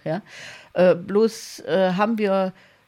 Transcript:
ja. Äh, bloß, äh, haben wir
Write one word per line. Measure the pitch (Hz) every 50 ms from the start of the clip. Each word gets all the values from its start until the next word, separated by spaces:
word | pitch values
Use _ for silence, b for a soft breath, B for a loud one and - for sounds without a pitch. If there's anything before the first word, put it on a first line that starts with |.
| -
ja. | 143 160 196 - B B B B B B B B B B
Äh, | - 180 185 160
bloß, | 170 180 - 190 208 226 220 220 - - - - -
äh, | - - 160 190 190 185 180
haben | 190 214 220 233 214
wir | 214 196 190 190 190 185 - b b b b b b